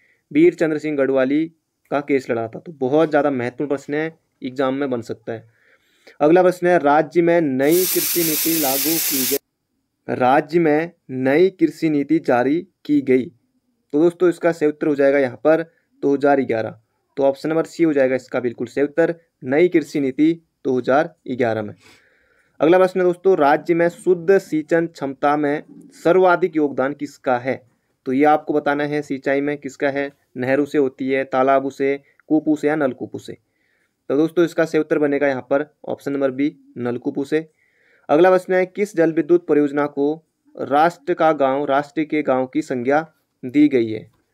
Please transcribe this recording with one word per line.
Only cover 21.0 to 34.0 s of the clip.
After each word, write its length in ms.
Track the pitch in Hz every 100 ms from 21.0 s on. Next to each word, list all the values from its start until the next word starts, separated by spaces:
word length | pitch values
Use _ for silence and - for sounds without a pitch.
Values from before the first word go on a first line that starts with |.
| 165 - -
ग्यारह 320 | 127 117 110
में। 120 | 104 - _ _ _ _ _ _ _ -
अगला 180 | 156 185
प्रश्न 220 | 185 190
है 60 | 180
दोस्तों 300 | 175 190 180
राज्य 360 | 143 156 -
में 140 | 170 170
शुद्ध 500 | 170 175 180 165 196
सिंचन 480 | - 156 147 165 170
क्षमता 480 | - 139 135 143 151
में 260 | 143 151 - - -
सर्वाधिक 640 | - 160 180 185 175 180 156
योगदान 380 | 147 131 131
किसका 440 | 143 139 - - 123
है? 220 | 131 123 _ _ _ _ -
तो 60 |
ये 120 | 131 147
आपको 280 | 151 -
बताना 300 | 147 143 147
है 180 | 147 147
सिंचाई 380 | 143 135 143 139
में 160 | 143 147
किसका 320 | 139 - 147
है, 200 | 139 143 - _ 131
नहरों 280 | 127 135
से 140 | 143 151
होती 320 | 131 - 131
है, 140 | 135
तालाबों 460 | 135 135 131 135 135
से, 300 | - 139 139 - _ -
कूपों 260 | 151 151 151
से 120 | 143
या 80 | 151
नलकूपों 420 | 139 120 110 120
से। 180 | - - _ _ _ _ _ _